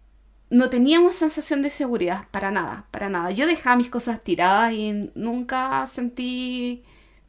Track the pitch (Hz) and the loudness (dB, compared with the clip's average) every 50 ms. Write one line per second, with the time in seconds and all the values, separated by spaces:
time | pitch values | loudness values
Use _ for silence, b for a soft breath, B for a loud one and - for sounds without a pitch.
0 | _ _ _ _ _ _ _ _ _ _ 247 247 254 254 254 240 247 277 320 339 | _ _ _ _ _ _ _ _ _ _ 4 4 4 4 2 2 4 6 6 6
1 | 349 359 349 - 330 311 - 302 294 - 302 277 277 285 285 - 285 247 240 214 | 6 6 4 2 0 0 0 -2 -4 -2 -2 0 0 -2 -2 -4 -2 -2 -2 0
2 | 180 175 185 196 - - - 196 196 196 208 185 165 - - 196 - _ - - | 0 -2 -2 -4 -6 -8 -6 -4 -4 -2 -2 -2 -2 -4 -6 -10 -12 _ -10 -8
3 | 202 196 196 175 170 180 196 214 285 349 330 311 - 247 247 247 240 247 - 240 | -6 -4 -4 -4 -4 -4 -2 0 0 0 0 0 2 2 4 4 2 0 -2 -4
4 | - 240 226 - - - 175 - 175 185 196 214 233 226 226 214 214 214 208 208 | -4 -4 -6 -6 -4 -2 0 2 4 4 6 4 4 2 0 -2 -2 -2 -4 -4
5 | 196 - - - 214 233 240 247 240 247 254 254 262 262 269 269 262 262 - 262 | -6 -6 -8 -6 -6 -4 -4 -4 -4 -4 -4 -4 -2 -2 -2 -2 -2 -4 -6 -6
6 | 247 240 247 - 247 247 247 247 254 247 254 247 247 247 247 240 b b b b | -6 -6 -6 -6 -6 -6 -6 -6 -6 -6 -6 -6 -6 -6 -6 -8 b b b b
7 | b b b b b | b b b b b